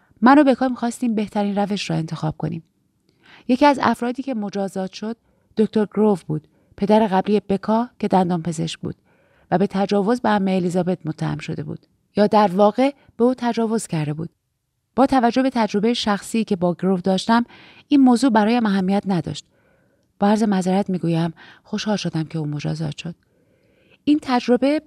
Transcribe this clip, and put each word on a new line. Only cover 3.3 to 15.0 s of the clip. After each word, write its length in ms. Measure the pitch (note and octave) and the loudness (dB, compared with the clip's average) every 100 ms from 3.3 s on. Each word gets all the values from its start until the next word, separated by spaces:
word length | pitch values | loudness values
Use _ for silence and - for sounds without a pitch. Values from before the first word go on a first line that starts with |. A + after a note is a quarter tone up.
| - - | -12 -2
یکی 180 | B3 D4 | 2 4
از 140 | C#4 | 4
افرادی 420 | - A#3 A#3+ B3+ | 0 0 -4 -6
که 100 | C4+ | -8
مجازات 600 | A#3 G3+ G3+ G3 F#3+ F#3+ | -6 -6 -6 -6 -6 -8
شد، 240 | - G#3+ A#3 _ _ _ - | -8 -10 -12 _ _ _ -2
دکتر 280 | G#3+ A3 G3+ | 0 0 -2
گروو 320 | G3+ G#3+ F#3 - | 0 2 2 -2
بود، 200 | D3+ - _ _ - | -8 -10 _ _ -6
پدر 300 | G3+ G#3+ A3 | 2 2 2
قبلی 320 | F#3 G3 G#3 | 0 0 0
بکا 500 | - G3 - A3 B3 - | 0 -4 0 -2 -2 -6
که 80 | G3+ | 0
دندان 360 | F#3+ F3 F3+ | 2 2 -2
پزشک 360 | D#3+ D#3+ E3 - | -4 -6 -8 -8
بود 160 | E3+ - _ _ _ _ - | -10 -12 _ _ _ _ -4
و 60 | F#3 | 0
به 100 | G3 | 0
تجاوز 540 | F#3+ G3+ G3+ G3 B3 | -2 -2 0 0 0
به 80 | A3 | 0
عمه 220 | G#3 F#3+ | 0 0
الیزابت 480 | F#3+ F3 F3+ F3 F3+ D3+ | 0 0 -2 -2 -2 -6
متهم 320 | - D#3 D3 | -6 -4 -6
شده 260 | - D#3 | -8 -8
بود، 220 | D3 - _ _ _ - | -8 -12 _ _ _ 0
یا 120 | G#3 | 2
در 200 | G#3+ G#3 | 4 4
واقع 440 | F3+ G#3 G#3 C4+ - _ - | 4 4 4 0 -2 _ 0
به 60 | |
او 100 | A#3+ B3+ | 0 0
تجاوز 500 | A#3+ A3+ A3+ A3 - | -4 -2 -2 -4 -4
کرده 260 | D#3+ D3+ | -4 -4
بود. 160 | D3+ E3 _ _ _ _ _ _ | -6 -10 _ _ _ _ _ _
با 100 | - | 0